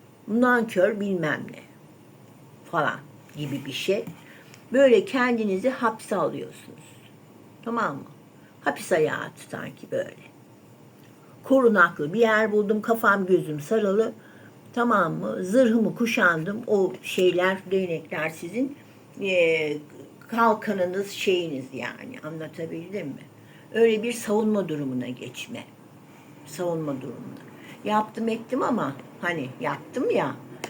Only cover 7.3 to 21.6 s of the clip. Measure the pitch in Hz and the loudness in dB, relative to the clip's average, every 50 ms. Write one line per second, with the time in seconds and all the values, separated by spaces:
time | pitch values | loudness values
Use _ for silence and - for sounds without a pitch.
7.3 | - - - - - - - 226 233 233 208 165 139 135 - - - - - - | -20 -20 -20 -20 -20 -14 -10 -6 -4 -2 -2 -2 -4 -6 -12 -16 -20 -20 -20 -20
8.3 | - - - - - - - - - - - - 185 160 156 139 127 - - - | -20 -20 -20 -20 -20 -6 -4 -4 -4 -4 -2 0 2 2 4 2 0 -4 -6 -8
9.3 | - - - - - - - - - - - - - - - - - - - - | -12 -16 -16 -12 -12 -10 -10 -12 -14 -16 -10 -6 -4 -4 -4 -6 -10 -16 -20 -20
10.3 | - - - - - - - - - - - - - - - - - - - - | -20 -20 -20 -20 -20 -20 -20 -20 -20 -20 -20 -20 -20 -20 -20 -20 -20 -20 -20 -20
11.3 | - - - - 269 269 247 226 208 190 170 165 - - 147 151 185 226 233 220 | -20 -20 0 4 4 6 6 6 8 8 6 6 4 -2 -6 -2 2 4 4 4
12.3 | 214 214 220 208 208 208 208 196 214 214 208 226 226 226 - 208 202 196 190 180 | 6 4 2 2 2 2 2 2 0 0 2 0 0 2 4 4 4 4 4 2
13.3 | 185 165 156 156 151 147 147 - 220 220 208 190 190 214 226 254 - - - - | 2 2 2 -2 -6 -8 -4 -2 0 0 2 2 2 2 0 0 -4 -10 -18 -20
14.3 | - - - - - - - - - 247 240 240 220 196 170 160 160 165 190 - | -20 -20 -20 -20 -20 -20 -20 -8 -4 -2 0 2 2 2 2 0 -2 -4 -6 -6
15.3 | - - 185 180 208 262 262 226 226 233 214 170 160 - 240 233 - 240 190 175 | -6 -6 -4 2 4 4 6 6 6 4 2 2 0 -2 -2 -2 2 4 4 4
16.3 | 165 160 160 196 202 226 - - 214 196 190 - - - - - - 190 185 180 | 4 2 -2 -4 -6 -6 -2 0 2 2 2 2 -2 -6 -10 -6 0 2 4 4
17.3 | 170 180 180 190 196 190 - 185 190 190 185 175 165 151 - - 185 160 156 160 | 4 4 2 2 0 -2 -2 -2 0 0 0 0 -4 -6 -6 -8 -6 -6 -6 -6
18.3 | 160 - 175 170 190 240 277 269 - - - - - - - - - - 202 190 | -6 -8 -12 -8 -4 -4 -4 -4 -6 -12 -20 -20 -20 -20 -20 -20 -12 -6 -4 0
19.3 | 185 175 170 165 160 160 156 147 147 151 - - - - - - - - - - | 2 4 4 4 2 2 0 -2 -4 -6 -8 -14 -18 -20 -20 -20 -20 -20 -14 -6
20.3 | 226 233 233 226 208 214 - 214 196 185 180 180 180 196 196 196 - - - 202 | 0 4 4 4 4 2 0 -4 -2 0 0 0 0 -4 -4 -6 -6 -2 0 2
21.3 | 180 175 170 160 139 131 | 2 2 0 -2 -6 -8